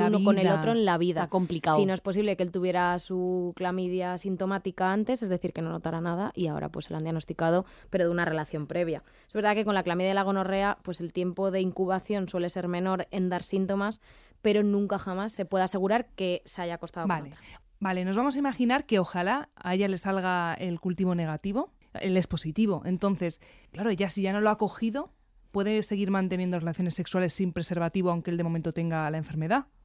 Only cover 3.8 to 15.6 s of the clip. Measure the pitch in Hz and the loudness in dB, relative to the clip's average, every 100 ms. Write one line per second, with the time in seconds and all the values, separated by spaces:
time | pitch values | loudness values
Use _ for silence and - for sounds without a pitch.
3.8 | 180 180 180 180 196 185 190 196 190 175 | -2 -2 -2 -4 -4 -2 0 -2 -4 0
4.8 | 185 196 214 254 208 180 175 - 165 165 | 2 2 0 0 0 -2 -2 -4 -4 -4
5.8 | 165 165 170 170 202 - 165 151 151 160 | -4 -4 -2 -2 -4 -2 -2 -2 -6 -8
6.8 | - 160 160 160 - - 165 175 185 - | -8 -6 -4 -4 -6 0 2 2 0 -12
7.8 | - 190 170 175 170 160 151 156 147 170 | -6 0 2 2 0 -2 -4 -6 -4 -2
8.8 | 170 143 - - _ 208 208 208 214 196 | -2 -4 -8 -20 _ 0 2 2 2 0
9.8 | 175 170 185 196 190 196 190 196 202 - | 2 0 2 2 2 0 0 0 0 -2
10.8 | - 175 175 180 180 175 196 190 185 175 | -6 -8 -6 -2 -4 0 0 2 0 0
11.8 | 185 190 - 208 180 185 175 185 175 175 | 0 0 -2 -4 -2 -2 -4 -4 -4 -2
12.8 | 190 190 - 202 180 180 - 196 190 196 | 0 -2 -2 -2 0 -2 -2 -2 0 0
13.8 | 202 214 - - - _ 214 208 208 202 | -2 -4 -14 -20 -20 _ 2 4 4 2
14.8 | 202 196 190 185 214 - 180 190 | 0 -2 -4 -4 -6 -4 -2 0